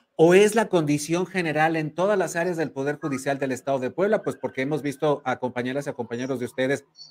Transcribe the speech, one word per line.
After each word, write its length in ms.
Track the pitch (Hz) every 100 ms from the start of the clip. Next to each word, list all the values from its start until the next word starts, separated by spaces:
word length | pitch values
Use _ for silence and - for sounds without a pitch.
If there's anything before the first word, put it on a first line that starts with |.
| _ -
¿O 180 | 165
es 220 | 185 208 226
la 100 | 214
condición 580 | 180 151 147 156 170
general 520 | 185 190 165 147 156 165
en 180 | 156
todas 240 | 160 190 208
las 180 | 165 165
áreas 200 | 185 165
del 160 | 147
Poder 260 | - 139 147
Judicial 380 | 151 131 139 139
del 140 | 135
Estado 260 | 127 - 139
de 120 | 123
Puebla? 320 | - 196 220
Pues 140 | - -
porque 240 | 127 -
hemos 220 | 131 151
visto 400 | 143 135 156 139
a 140 | - 123
compañeras 480 | 127 123 123 135 143
y 40 |
a 40 |
compañeros 440 | 123 117 120 131 131
de 80 | 120
ustedes 380 | - 131 139 - - -